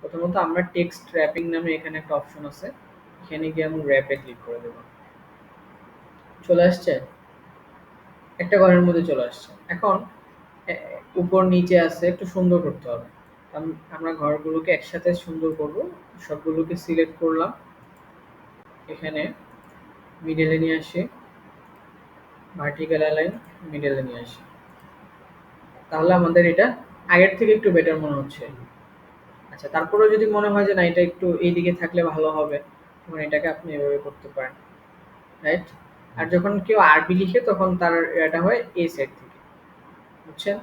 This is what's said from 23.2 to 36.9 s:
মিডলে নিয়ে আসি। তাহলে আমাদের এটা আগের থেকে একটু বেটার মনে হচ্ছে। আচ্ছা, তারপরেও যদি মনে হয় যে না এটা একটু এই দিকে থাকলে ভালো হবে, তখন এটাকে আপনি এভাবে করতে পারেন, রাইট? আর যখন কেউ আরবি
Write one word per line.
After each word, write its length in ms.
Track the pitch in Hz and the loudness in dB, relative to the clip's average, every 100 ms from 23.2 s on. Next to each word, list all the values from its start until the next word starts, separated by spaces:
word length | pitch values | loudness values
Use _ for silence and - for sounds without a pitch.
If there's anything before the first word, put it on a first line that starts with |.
| 170 - - - | -2 -4 -16 -20
মিডলে 400 | 165 151 143 135 | -14 -6 -2 -2
নিয়ে 180 | 127 120 | -6 -10
আসি। 220 | 120 - - - - - - - - - - - - - - - - | -16 -20 -20 -20 -20 -20 -20 -20 -20 -20 -20 -20 -20 -20 -20 -20 -10
তাহলে 240 | 156 165 | 0 2
আমাদের 320 | 180 170 175 175 | 4 4 4 4
এটা 300 | 170 240 247 - - - | 4 2 0 -14 -20 0
আগের 300 | 175 190 190 | 4 4 4
থেকে 140 | 220 | 4
একটু 180 | 214 214 | 4 4
বেটার 280 | 170 165 156 | 4 2 0
মনে 140 | 151 | -4
হচ্ছে। 360 | 139 139 - 127 120 - - - - - - - - - | -6 -8 -12 -16 -16 -20 -20 -20 -20 -20 -20 -20 -20 -20
আচ্ছা, 160 | - 143 | -16 -6
তারপরেও 420 | 160 165 208 214 | -4 0 6 6
যদি 160 | 214 214 | 6 2
মনে 220 | 208 208 | 2 2
হয় 160 | 202 | 2
যে 100 | 202 | 2
না 80 | 190 | 2
এটা 180 | 175 175 | 2 4
একটু 380 | 175 - 180 165 | 2 2 -2 2
এই 160 | 175 | 0
দিকে 180 | 175 175 | 2 0
থাকলে 320 | 175 165 175 | -2 -2 0
ভালো 260 | 165 156 156 | 0 0 -2
হবে, 280 | 156 151 143 | 0 -2 -4
তখন 600 | - - - - - 160 | -10 -20 -20 -20 -16 -10
এটাকে 300 | 151 151 165 | -4 -2 -2
আপনি 240 | 156 170 | -6 -10
এভাবে 260 | 147 143 143 | -6 -2 -4
করতে 300 | 143 139 135 | -6 -16 -14
পারেন, 240 | 139 131 - - - _ - - - - - | -10 -10 -12 -20 -20 _ -20 -20 -20 -20 -8
রাইট? 200 | 151 175 - - - - - - | -2 -2 -4 -20 -20 -20 -20 -8
আর 100 | 160 | 0
যখন 340 | 175 190 202 | 0 2 -2
কেউ 180 | 180 214 | 2 6
আরবি 360 | 165 | 8